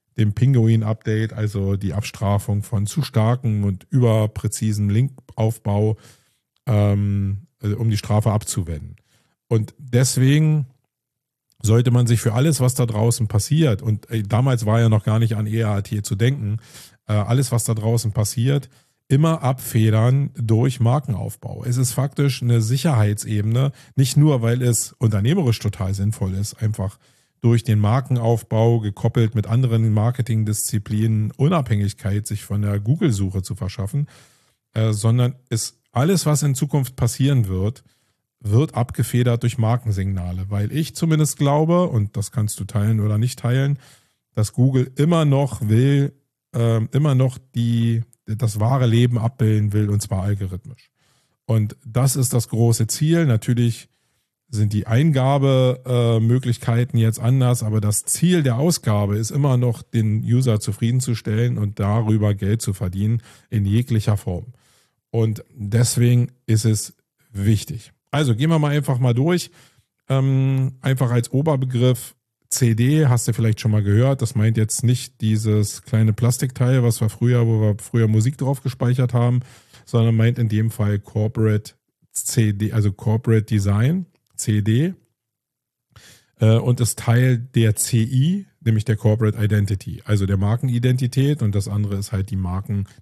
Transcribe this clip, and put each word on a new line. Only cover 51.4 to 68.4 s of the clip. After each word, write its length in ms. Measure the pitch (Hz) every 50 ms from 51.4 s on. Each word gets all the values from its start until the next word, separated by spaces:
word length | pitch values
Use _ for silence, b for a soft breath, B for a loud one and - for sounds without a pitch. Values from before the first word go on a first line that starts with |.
| _
Und 320 | - 113 110 107 107 - - -
das 300 | 117 110 123 135 135 -
ist 180 | 139 127 - -
das 160 | 120 110 -
große 380 | - 110 117 117 113 - 117 110
Ziel. 380 | - - 151 156 165 170 165
Natürlich 600 | 139 117 107 - - 123 117 120 117 113 - - _ _ _ _ _ _ _ _ _ _ _ _ _
sind 240 | 127 104 104 104 107
die 140 | 104 - -
Eingabe-, 920 | 113 123 151 165 143 131 127 135 143 143 135 139 135 131 127 131 123 127 -
äh, 340 | - 127 120 120 117 113 113
Möglichkeiten 800 | 110 113 120 131 131 127 117 - - - 117 120 123 - - 117
jetzt 220 | 113 110 110 -
anders, 440 | - 117 131 135 127 123 123 117 113
aber 160 | 107 107 107
das 240 | 101 104 104 - -
Ziel 400 | - - - 165 175 180 170 143
der 140 | 131 120 127
Ausgabe 600 | 147 175 165 - - 117 107 104 104 98 101 107
ist 140 | 113 -
immer 240 | - 143 143 143 127
noch, 260 | 123 123 120 113 -
den 400 | - - - 117 110 110 104 110
User 380 | 120 113 117 127 131 123 110 104
zufriedenzustellen 1000 | - - 98 - 117 113 123 127 127 - 117 107 - 110 107 110 120 123 120 110
und 220 | 107 101 104 -
darüber 540 | 101 98 104 117 113 110 110 107 104 104 101
Geld 280 | 95 95 95 107 117
zu 120 | - - 98
verdienen 500 | - 95 87 87 95 104 107 117 117 B B B B B B
in 160 | B 107 101
jeglicher 520 | 98 101 117 123 - 117 107 - - 104 98
Form. 300 | - - 90 85 - - - b b b b b b b b b b _
Und 320 | - 113 110 110 107 - - _ _
deswegen 760 | - 101 101 110 117 123 120 - 123 120 120 123 123 120 - - _ _
ist 200 | - 110 107 104
es 300 | 113 107 104 - - - _ _ _ _ _ _ _
wichtig. 640 | 107 98 98 107 110 101 - - - 110 - - _ _ _ _
Also 240 | - 139 156 127 117
gehen 160 | 110